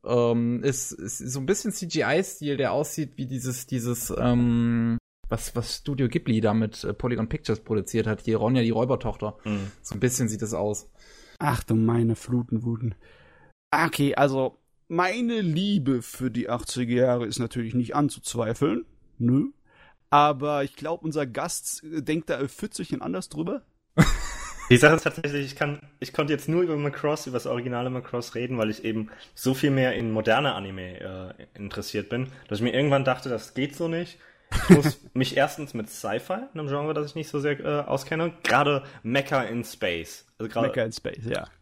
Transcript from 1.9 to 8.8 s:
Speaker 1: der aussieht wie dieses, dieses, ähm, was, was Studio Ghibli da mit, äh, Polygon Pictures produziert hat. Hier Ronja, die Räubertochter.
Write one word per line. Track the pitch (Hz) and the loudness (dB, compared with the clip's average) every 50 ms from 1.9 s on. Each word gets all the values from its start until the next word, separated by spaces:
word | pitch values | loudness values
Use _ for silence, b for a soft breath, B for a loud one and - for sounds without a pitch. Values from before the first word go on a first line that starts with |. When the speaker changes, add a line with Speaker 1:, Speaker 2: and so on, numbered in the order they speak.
| - 156 123 107 143 170 190 - - - 151 147 143 | 0 0 2 2 2 2 0 -2 -6 -6 -4 -2 0
Speaker 1:
der | 131 135 113 | 0 2 2
aussieht | 90 135 151 156 - - 156 131 - | 2 0 -2 -2 -4 -6 -6 -6 -6
wie | - 139 | -10 -8
dieses, | 127 131 127 123 127 123 - - | -6 -6 -4 -4 -4 -6 -6 -6
dieses, | - 131 123 113 123 120 120 - - - | -4 -4 -2 0 -2 -2 -2 -4 -6 -4
ähm, | - 120 123 123 120 120 120 117 117 117 117 117 117 117 117 117 117 _ _ _ _ - | 0 2 4 4 4 4 4 4 4 2 2 2 2 2 2 0 -2 _ _ _ _ -6
was, | - 113 113 - - - | -4 -4 -4 -4 -4 -6
was | 120 113 - - | -6 -4 -4 -8
Studio | - - - 143 131 135 | -8 -6 -6 -2 0 0
Ghibli | 117 - 165 - - 113 110 | 0 0 -2 0 2 2 4
da | 107 107 104 | 4 4 4
mit, | 113 110 107 - - - | 4 2 0 -4 -6 -6
äh, | 104 101 | -6 -4
Polygon | - - 123 120 107 110 | -2 -2 -2 0 -2 -2
Pictures | 113 - - - - 110 - | -2 -4 -6 -2 -2 -4 -4
produziert | - - 113 107 98 - - 113 107 | -2 -2 -2 -2 -2 0 0 0 0
hat. | 110 107 - | 0 -2 -2
Hier | - - 110 | 0 0 0
Ronja, | 107 104 113 131 127 117 | 2 4 4 4 4 4
die | 113 | 4
Räubertochter. | 113 113 | 2 2